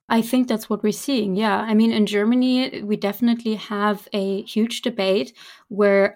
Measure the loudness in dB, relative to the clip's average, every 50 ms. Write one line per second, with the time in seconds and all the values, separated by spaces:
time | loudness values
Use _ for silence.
0 | _ -2 0 0 0 0 0 0 0 0 -2 -4 -4 -4 -6 -2 -2 -2 -2 -4
1 | -4 -4 -2 -2 0 -2 -2 0 0 0 0 -2 -2 2 2 4 4 4 4 2
2 | 2 2 2 0 2 2 2 2 2 2 2 0 0 -2 -6 -8 -6 -4 -4 -2
3 | -2 -4 -2 0 0 0 0 0 -2 -4 -4 -4 -6 -6 -4 0 0 0 0 -2
4 | -6 -6 -4 -2 -2 -2 -2 -4 -6 -4 -2 0 0 0 -2 -4 -6 -4 -2 -2
5 | 0 2 2 0 0 -4 -10 -20 -20 -20 -20 -20 _ -8 -2 2 4 4 6 4
6 | 4 2 0